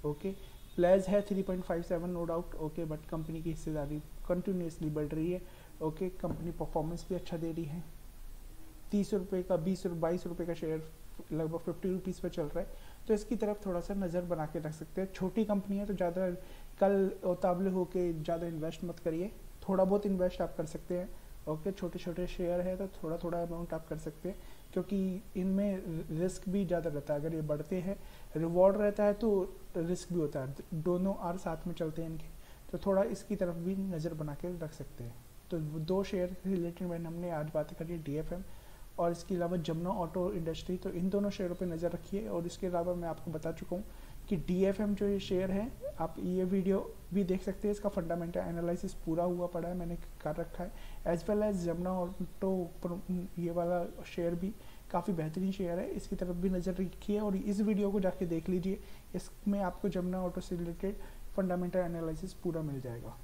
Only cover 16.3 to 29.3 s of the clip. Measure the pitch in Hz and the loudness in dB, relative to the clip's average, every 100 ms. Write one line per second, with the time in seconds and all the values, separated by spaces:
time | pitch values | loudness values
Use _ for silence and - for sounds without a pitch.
16.3 | 180 - - - - 196 196 190 190 190 | 0 -8 -12 -14 4 6 8 4 2 0
17.3 | 175 190 180 190 185 175 185 180 160 151 | 2 4 4 2 2 2 2 2 0 0
18.3 | 165 170 165 156 156 175 170 170 160 196 | 0 0 -2 -4 -2 -6 -2 0 0 -2
19.3 | - - - - 190 185 202 202 190 180 | -4 -14 -10 2 6 8 6 4 4 4
20.3 | - 170 - 156 160 - 180 190 - - | 2 -2 0 -4 -4 -2 -2 -2 -8 -12
21.3 | - - 156 196 190 180 175 185 170 180 | -10 -4 -2 -2 -2 -4 -2 -4 -2 -2
22.3 | - 175 175 180 185 196 - 160 170 170 | 0 2 2 2 -2 -4 -4 -4 -2 0
23.3 | 170 170 170 170 160 156 156 156 151 180 | 0 -2 -2 -4 -6 -4 -6 -6 -6 -8
24.3 | 202 - - - - 180 196 190 185 - | -6 -10 -14 -4 -2 0 2 2 -2 -4
25.3 | 196 185 190 202 190 - 160 160 156 185 | 0 2 4 4 0 -2 -4 -2 0 0
26.3 | 180 - 190 180 170 160 147 139 147 156 | 0 0 2 2 2 0 -2 0 0 0
27.3 | 165 151 147 151 185 175 196 - - - | -2 0 0 0 0 0 -4 -6 -12 -6
28.3 | 156 165 175 190 202 208 202 208 208 226 | 0 2 8 8 10 4 6 4 6 4